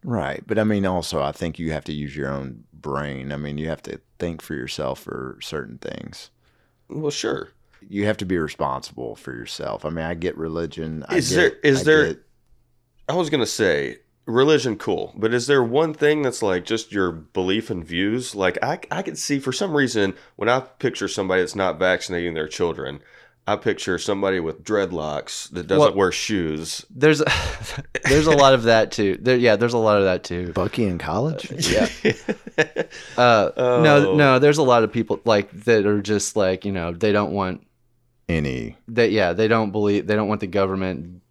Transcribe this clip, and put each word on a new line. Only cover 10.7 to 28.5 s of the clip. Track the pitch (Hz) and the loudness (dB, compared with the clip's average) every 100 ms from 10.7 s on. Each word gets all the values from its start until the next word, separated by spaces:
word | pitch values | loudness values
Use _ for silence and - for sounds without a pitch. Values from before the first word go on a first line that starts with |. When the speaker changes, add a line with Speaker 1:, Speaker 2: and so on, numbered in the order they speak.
| 78 80 80 - | -8 -8 -8 -4
Speaker 1:
I | 180 | -2
Speaker 2:
Is | 123 | 0
Speaker 1:
get, | 156 | 2
Speaker 2:
there, | 202 - | 2 2
is | 147 135 | 2 4
Speaker 1:
I | |
Speaker 2:
there, | 131 156 147 | 6 4 4
Speaker 1:
get | - _ _ _ _ _ _ _ _ - | -2 _ _ _ _ _ _ _ _ -4
Speaker 2:
I | |
was | 165 160 | -2 0
gonna | 143 113 | 0 -2
say, | - 104 73 69 55 _ _ - | 2 2 2 -2 -8 _ _ -2
religion, | 117 139 151 123 107 | 2 6 4 2 -4
cool. | - 90 - - | -2 -2 -4 -2
But | 110 | 0
is | 120 120 | 0 2
there | 143 | 2
one | 117 127 160 | 4 2 0
thing | 151 147 151 | 2 2 2
that's, | 139 120 | 0 0
like, | 107 90 90 | -2 -2 -2
just | 110 - | -4 -2
your | 101 92 | -2 -2
belief | 82 78 - 92 101 110 | -2 -8 -4 0 0 -2
and | 98 80 | -8 -6
views? | 85 98 117 123 | -2 -2 -2 -6
Like, | 104 92 90 | -2 -2 0
I, | 123 175 - | -4 -6 -6
I | 165 | -8
can | 180 156 | -6 -8
see | - 139 | -4 -4
for | 139 | -2
some | 127 196 | -4 -2
reason | 151 131 110 98 92 - - | 0 0 2 0 -2 -16 -6
when | 107 | 0
I | 127 | 0
picture | 131 _ 131 - 98 | -2 _ -4 -4 -6
somebody | - 95 92 | -4 0 2
that's | 87 104 | 0 0
not | 95 78 | -2 0
vaccinating | 92 90 - 90 85 | 0 0 -2 -4 -4
their | 80 78 | -4 -6
children, | - 87 71 65 71 _ - - _ - | -2 -2 -2 -10 -12 _ -20 -20 _ -4
I | 104 | -2
picture | 117 95 - 87 | -2 -2 -2 -4
somebody | - 98 98 95 | -2 0 0 0
with | 80 78 | -4 -8
dreadlocks | 80 107 95 87 76 73 - - - | -2 0 0 -4 -6 -6 -8 -12 -10
that | 85 85 | -10 0
doesn't | 95 | 4
Speaker 3:
Well, | 147 | 4
Speaker 2:
wear | 98 95 | 4 2
shoes. | - - 104 80 78 80 - - | 2 -2 0 0 -4 -6 -10 -12
Speaker 3:
there's | 131 147 151 | 2 2 4
a, | 151 - - - - | 2 0 -4 -8 -10
<laughs> | - - - | -12 -10 -6
there's | - 139 156 | 2 4 4
a | 147 | 6
lot | 135 | 6